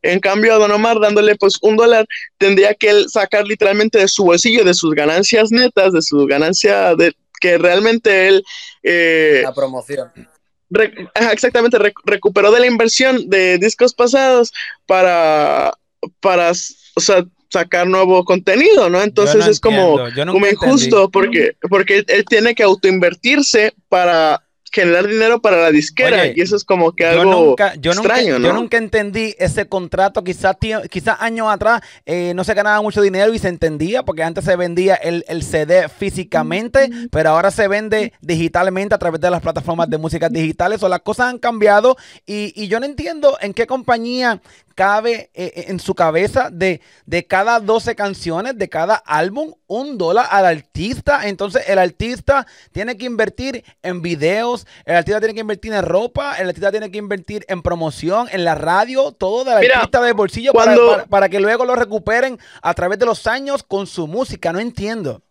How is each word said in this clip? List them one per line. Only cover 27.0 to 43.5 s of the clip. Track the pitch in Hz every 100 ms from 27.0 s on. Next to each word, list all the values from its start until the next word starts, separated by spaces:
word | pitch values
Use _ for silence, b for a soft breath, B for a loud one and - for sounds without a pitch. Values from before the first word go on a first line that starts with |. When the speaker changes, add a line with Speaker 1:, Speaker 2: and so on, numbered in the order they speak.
Speaker 3:
yo | 170
Speaker 1:
algo | 170
Speaker 3:
nunca, | 185 185 160 127 196
yo | 156 156
nunca, | 180 220
Speaker 1:
extraño, | 240 226 131
Speaker 3:
yo | 120
Speaker 1:
¿no? |
Speaker 3:
nunca | 226 240 233
entendí | 220 220 208 202 220 -
ese | 180 185 202
contrato, | 190 175 - 196 254
quizás | 180 175 190 -
tie-, | 226 214 175
quizás | 185 156 -
años | 226 226 220
atrás, | 202 214 233 B B -
eh, | 175 175
no | 175
se | 180
ganaba | 208 208 214
mucho | 214 208
dinero | 202 185 208
y | 226
se | 190
entendía, | 175 165 151 160 233
porque | - 160
antes | 160 165 185
se | 180
vendía | 180 170 190
el, | 185 160 170 -
el | 165
C | 151 165 151
D | 180 156
físicamente, | - 196 185 185 165 156 175 233 269 269 233 240
pero | 151 156
ahora | 160 190
se | 196 202
vende | 202 214 214 214 _
digitalmente | 156 165 165 175 190 185 202
a | 202
través | 175 160
de | 175
las | 175
plataformas | 170 160 151 165 165
de | 156
música | 156 156 165
digitales, | 165 160 - 175 214
o | 190
las | 180
cosas | - 214 247
han | 247
cambiado, | 240 233 208 208 240 254 B B
y, | - 208 208 -
y | 208
yo | 220
no | 277
entiendo | 269 320 320 277 269
en | 202